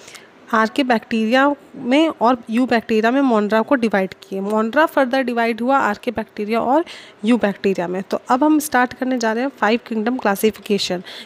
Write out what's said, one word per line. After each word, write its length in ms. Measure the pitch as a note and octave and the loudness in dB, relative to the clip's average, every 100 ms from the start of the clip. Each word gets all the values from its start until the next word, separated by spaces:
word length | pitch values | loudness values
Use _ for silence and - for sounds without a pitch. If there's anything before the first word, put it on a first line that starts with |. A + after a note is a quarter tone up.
| - - - - - | -20 -20 -20 -20 -4
आर्के 300 | A3+ A3 - | 0 0 0
बैक्टीरिया 720 | B3+ A3+ - A3+ A3 C4 C#4+ C#4+ - - | 0 0 -2 -2 2 2 2 0 -8 -8
में 320 | A#3+ C#4+ D#4+ | 0 2 2
और 300 | - A3+ B3 - | 2 0 0 -2
यू 160 | A3+ B3+ | -2 0
बैक्टीरिया 460 | A#3 - A3 A3+ | 0 0 0 2
में 100 | C4+ | 2
मोनरा 400 | C4+ G#3+ G#3 A3 | 2 2 2 0
को 140 | A3 C#4 | 2 0
divide 380 | A3 G3 F#3+ | 2 0 -2
किए। 280 | - - F#3+ | -8 -12 -8
मोनरा 440 | G3 G#3+ A3+ C4 E4 | -4 -2 0 2 2
further 360 | D4+ B3+ C4+ | 2 0 0
divide 400 | B3 A#3 A#3 A3+ | -2 -2 -2 -2
हुआ 160 | A#3+ C4+ | 0 2
आर्के 340 | G#3 G#3 B3+ | 0 -2 -6
बैक्टीरिया 500 | A3 G#3 - G#3 A3+ | -8 -8 -8 -4 -2
और 240 | A#3 D4 E4+ - - - G#3+ | 0 0 0 -8 -20 -6 0
यू 120 | A#3+ | 2
बैक्टीरिया 500 | G3+ F#3 G3 F#3+ F3 | 0 0 -2 -2 -4
में। 160 | F#3 | -6
तो 160 | - G#3 - | -6 -6 0
अब 140 | B3+ | 2
हम 160 | D4+ D4+ | 4 2
start 340 | - B3 B3 | 2 0 0
करने 240 | - B3+ B3+ | -2 -4 -2
जा 140 | A3+ | -2
रहे 100 | A3 | -2
हैं 80 | C#4 - | -4 -2
five 220 | G#3 A#3 - | 0 0 -2
kingdom 300 | A3 G#3+ B3+ | -4 -2 -2
classification, 840 | G#3 G3 A3 G3+ - G3 - F3+ - - | -2 2 0 0 -2 -2 -2 -6 -8 -18